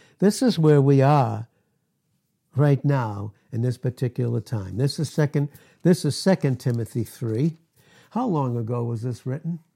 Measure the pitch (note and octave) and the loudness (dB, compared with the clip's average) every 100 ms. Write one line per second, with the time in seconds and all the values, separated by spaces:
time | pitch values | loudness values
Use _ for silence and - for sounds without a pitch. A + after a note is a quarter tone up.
0 | _ - F#3+ G#3 C4 E3 D#3 D3 C#3 C#3 | _ 0 0 2 0 2 4 6 6 6
1 | C3+ D3 A#2 G#2+ A2+ _ _ _ _ _ | 6 4 2 -2 -10 _ _ _ _ _
2 | _ _ _ _ _ - D3 C#3 C#3+ C#3 | _ _ _ _ _ 0 2 2 2 -2
3 | A#2 G2+ G#2 - _ A#2+ B2 A#2+ B2+ - | -2 -6 -10 -14 _ -4 -4 -2 -6 -4
4 | B2+ - A#2+ A#2 - A2+ F#2+ F#2+ C#3 - | -6 -4 -4 -4 -6 -8 -8 -4 -4 -2
5 | D3+ - D3 D3 C#3+ - _ _ E3 F3+ | -6 0 0 0 -4 -8 _ _ 2 2
6 | D3+ - - F#3+ C#3+ B2 C3+ A#2 A2 B2 | 2 -2 0 2 0 -2 -2 -4 -4 -6
7 | A2 - A#2 A2 D#3+ D#3+ _ _ _ _ | -8 -6 -6 -2 -2 -4 _ _ _ _
8 | _ G#3+ B3+ D#3 C3 A#2+ A2+ A#2+ A#2+ A#2 | _ -6 -2 -2 -2 -4 -4 -4 -4 -6
9 | B2 A#2 B2+ C3+ D#3+ E3+ _ | -6 -8 -8 -8 -8 -10 _